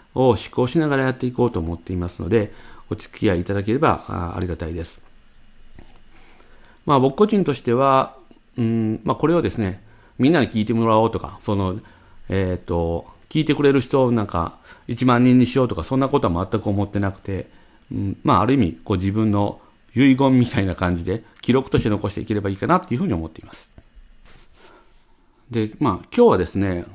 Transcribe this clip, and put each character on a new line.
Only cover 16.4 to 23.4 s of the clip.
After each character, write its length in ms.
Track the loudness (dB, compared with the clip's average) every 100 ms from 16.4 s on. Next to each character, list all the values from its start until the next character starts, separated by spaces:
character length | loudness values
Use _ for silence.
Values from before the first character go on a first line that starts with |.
| -2
全 100 | -4
く 80 | -2
思 140 | -2
っ 40 | -2
て 120 | -2
な 120 | -4
く 100 | -6
て、 260 | -10 -10 -10 -18 _ _ -12
う 40 | -6
ん、 220 | -6 -4
ま 120 | 0 2
あ、 60 |
あ 40 | 4
る 80 |
意 40 | 2
味、 220 | 0 -2
こ 120 | -4 -2
う、 20 |
自 140 | -2
分 200 | 0 0
の 280 | 0 -2 -6 -16 _ _ 2
遺 200 | 4 4
言 220 | 4 4
み 80 | 2
た 140 | 0
い 80 | -2
な 80 | 0
感 200 | -2 -2
じ 100 | -4
で、 180 | -6 -8 -6
記 120 | 0
録 180 | 0 2
と 80 | 0
し 40 |
て 60 | 0
残 200 | -2 -4
し 40 |
て 80 | -6
い 40 | -4
け 100 | -4
れ 60 |
ば 80 | -4
い 40 |
い 40 | -4
か 100 | 0
な 100 | 0
っ 40 |
て 120 | 0
い 40 | -4
う 20 |
ふ 60 | -2
う 20 |
に 60 |
思 120 | -4 -6
っ 40 |
て 120 | -14